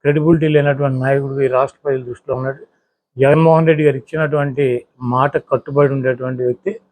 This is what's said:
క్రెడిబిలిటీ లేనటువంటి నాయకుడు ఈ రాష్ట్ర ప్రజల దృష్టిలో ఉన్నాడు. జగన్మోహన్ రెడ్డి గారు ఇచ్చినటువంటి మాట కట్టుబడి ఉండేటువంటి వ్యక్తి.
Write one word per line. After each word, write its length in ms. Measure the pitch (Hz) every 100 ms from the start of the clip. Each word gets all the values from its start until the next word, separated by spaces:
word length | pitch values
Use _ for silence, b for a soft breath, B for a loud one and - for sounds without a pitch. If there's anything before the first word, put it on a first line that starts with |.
క్రెడిబిలిటీ 480 | 147 147 151 165 156
లేనటువంటి 500 | 151 143 135 143 131
నాయకుడు 420 | 131 139 139 135
ఈ 60 | 135
రాష్ట్ర 340 | 127 139 _
ప్రజల 180 | 147 135
దృష్టిలో 340 | 123 120 - 127
ఉన్నాడు. 300 | 131 139 - _ _ _ _ 123
జగన్మోహన్ 480 | 139 151 165 160 160
రెడ్డి 180 | 151
గారు 120 | 151 135
ఇచ్చినటువంటి 880 | - 156 156 147 143 131 139 120 - _
మాట 360 | 123 127 139 -
కట్టుబడి 560 | - 127 - 139 143
ఉండేటువంటి 500 | 139 127 127 127 127
వ్యక్తి. 380 | 123 123 190 220 _